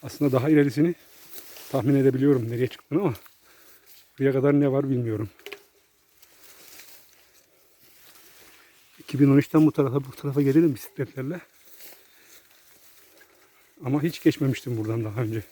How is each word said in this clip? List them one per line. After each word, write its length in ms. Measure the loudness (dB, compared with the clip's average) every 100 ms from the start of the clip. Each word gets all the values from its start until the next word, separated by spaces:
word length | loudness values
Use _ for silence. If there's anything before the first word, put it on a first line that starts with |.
Aslında 280 | -16 -2 0
daha 180 | 2 2
ilerisini 460 | 4 2 2 0 0 -12 -20 -20 -20 -20 -20 -8
tahmin 240 | -4 0 2
edebiliyorum 540 | 2 2 2 2 0
nereye 180 | -4 -4
çıktığını 340 | -6 _ -2
ama 120 | -2 -4 -12 _ _ _ -20 -20 _ -20 _ _
buraya 120 | -2
kadar 280 | 0 2 2
ne 120 | 2
var 180 | 0 -2
bilmiyorum. 400 | -2 -2 -6 -8 _ -20 -20 _ _ _ _ _ _ _ _ -20 -20 -20 -20 -20 -20 _ _ _ _ _ _ _ _ _ _ -20 -20 -20 -20 -20 -20 _ _ _ _
İki 200 | -10 2
bin 120 | 4
on 60 | 4
üçten 280 | 4 4 2
bu 60 |
tarafa, 320 | 2 -2 -2
bu 80 | -8
tarafa 300 | -10 -6 -2
gelirim 340 | 2 4 2 0
bisikletlerle. 680 | -10 -10 -10 -10 -12 -12 -16 _ -20 -20 -20 -20 _ _ _ -20 _ _ _ _ _ _ _ _ _ _ _ _ _ _ -4
Ama 180 | -2
hiç 200 | -2 0
geçmemiştim 540 | 0 0 -4 -4 -6 -6
buradan 280 | -4 -4 -6
daha 160 | -6
önce. 220 | -6 -6 -10